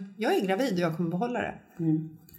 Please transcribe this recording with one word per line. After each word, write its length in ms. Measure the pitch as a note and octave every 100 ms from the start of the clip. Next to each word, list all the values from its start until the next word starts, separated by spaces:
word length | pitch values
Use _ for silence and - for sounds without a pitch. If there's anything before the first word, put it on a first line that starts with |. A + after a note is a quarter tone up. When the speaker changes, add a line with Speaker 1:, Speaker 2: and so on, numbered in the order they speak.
| F#3+ -
Speaker 1:
jag 180 | A3 F#4+
är 40 | F#3+
gravid 260 | F#3+ C4
och 60 | F3+
jag 160 | F3 D#3+
kommer 140 | E3+
behålla 280 | F3+ A#3+ A#3+
det. 140 | - - - -
Speaker 2:
Mm. 300 | E3 D#3 D#3+ - -